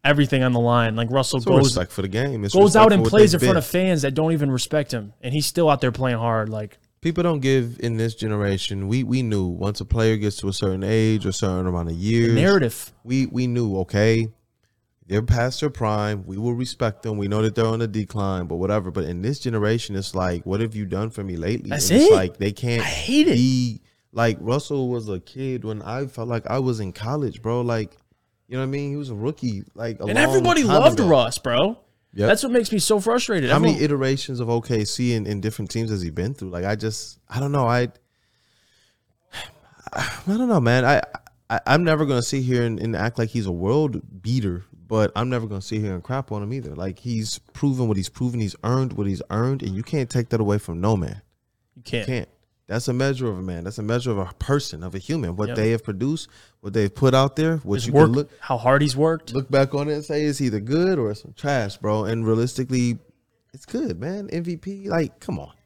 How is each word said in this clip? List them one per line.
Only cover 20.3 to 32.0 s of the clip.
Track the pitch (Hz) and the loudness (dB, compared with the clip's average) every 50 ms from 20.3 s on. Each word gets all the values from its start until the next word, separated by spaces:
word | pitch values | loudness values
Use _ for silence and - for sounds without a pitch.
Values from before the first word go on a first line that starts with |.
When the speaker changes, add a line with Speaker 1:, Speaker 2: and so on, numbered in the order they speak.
| 90 85 - | -2 -4 -4
Speaker 2:
what | 90 95 101 | -4 -2 -2
have | 113 110 110 | -2 -4 -4
you | 107 104 | -8 -6
done | 90 90 95 107 113 | -4 -4 -4 -4 -6
for | - - 98 | -6 -8 -8
me | 98 90 | -8 -6
lately? | 82 82 92 113 - - 98 | -4 -4 -4 -4 -4 -6 -6
Speaker 1:
That's | - 151 127 95 | -4 -4 0 2
Speaker 2:
And | - 247 | 4 6
it's | 311 403 | 8 8
Speaker 1:
it. | 311 | 8
Speaker 2:
like, | 190 - 90 - - | 6 4 -2 -4 -2
they | 95 104 | -4 -4
can't | 101 - 123 120 120 117 | -2 -2 -4 -2 -2 -2
Speaker 1:
I | 107 | -2
hate | - - - - - 254 294 302 | -4 -4 -6 -4 0 2 4 4
it. | 349 - | 4 4
Speaker 2:
be, | 120 123 131 131 127 123 120 107 - _ _ _ _ _ _ | 4 4 4 2 2 0 -2 -4 -8 _ _ _ _ _ _
like, | _ 110 117 117 104 - | _ 0 0 0 0 -2
Russell | - 110 123 147 151 - 151 139 131 123 | -2 -2 -2 -2 -2 -2 -4 -2 -2 -2
was | 123 120 110 107 | -2 -4 -4 -6
a | 98 90 | -8 -8
kid | - - - 127 135 135 127 120 104 | -8 -12 -12 -8 -6 -6 -6 -6 -6
when | 110 110 107 | -8 -8 -8
I | - 101 113 131 143 | -8 -8 -6 -6 -6
felt | 127 - 117 113 123 | -8 -8 -8 -6 -4
like | 117 113 - - | -4 -4 -2 -2
I | 110 131 | -2 0
was | 131 127 120 110 | 0 0 -2 -2
in | 104 92 | -4 -6
college, | 87 - 107 113 139 151 139 113 - - | -6 -8 -6 -4 -4 -2 -4 -4 -6 -6
bro. | 113 110 117 123 | -6 -4 -2 -2
Like, | 123 120 117 110 107 - - _ _ _ _ _ _ _ _ _ _ | 0 -2 -2 -2 -4 -6 -10 _ _ _ _ _ _ _ _ _ _
you | _ 120 | _ -8
know | 127 | -6
what | 135 135 | -6 -4
I | |
mean? | 139 143 143 143 | -4 -6 -6 -6
He | 143 | -6
was | 147 143 131 | -6 -8 -8
a | 113 | -8
rookie, | 101 110 139 160 - - 120 107 98 101 - _ | -4 -4 -6 -4 -4 -6 -6 -4 -6 -10 -14 _
like, | - 113 117 113 - | -8 -8 -8 -6 -6
a | - | -4
Speaker 1:
And | 104 214 | -2 0
Speaker 2:
long | 254 302 | 2 2
Speaker 1:
everybody | - 370 392 339 349 349 320 | 4 4 4 4 4 4 4
Speaker 2:
time | 269 208 - - | 4 4 6 8
Speaker 1:
loved | 254 311 - - | 8 6 6 6
Speaker 2:
ago. | 226 175 | 4 6
Speaker 1:
Russ, | 156 131 117 117 127 - | 6 6 6 2 -2 -4
bro. | - 127 120 123 160 202 233 - _ _ _ _ | -2 0 2 2 2 2 0 -6 _ _ _ _